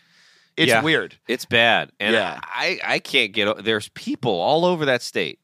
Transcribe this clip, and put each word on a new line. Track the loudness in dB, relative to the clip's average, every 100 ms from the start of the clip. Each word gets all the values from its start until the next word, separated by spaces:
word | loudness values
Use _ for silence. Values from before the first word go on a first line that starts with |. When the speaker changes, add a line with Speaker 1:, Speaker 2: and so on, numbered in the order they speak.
| _ _ _ _ _ 0
Speaker 1:
It's | 2
Speaker 2:
Yeah. | 4
Speaker 1:
weird. | 2 0 -2 -8 -6
Speaker 2:
It's | -6 0
bad. | 4 6 4 2 -4
And | 0
Speaker 1:
Yeah. | 0 0 -6
Speaker 2:
I, | -10 -6 -4 -4
I | -4 -4
can't | 0 0 0
get | 0 -2
o-, | -2
there's | -2 -4 -4
people | -12 -10 -4 -2
all | 0 0 2 2
over | 0 0
that | -2
state | -2 -4 -4 -8